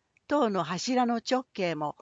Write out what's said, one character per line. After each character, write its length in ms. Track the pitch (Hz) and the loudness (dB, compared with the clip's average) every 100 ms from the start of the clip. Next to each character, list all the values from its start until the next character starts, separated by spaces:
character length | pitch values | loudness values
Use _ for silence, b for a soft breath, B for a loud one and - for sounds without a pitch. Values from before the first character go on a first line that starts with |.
| _ _ - | _ _ -2
塔 220 | 294 233 | 2 2
の 120 | 190 | 2
柱 440 | 156 180 - 247 240 | -2 -4 0 0 2
の 100 | 233 | 0
直 280 | - 254 - | 0 -2 -2
径 220 | - 175 | -4 -2
も 220 | 151 151 - | -2 -6 -8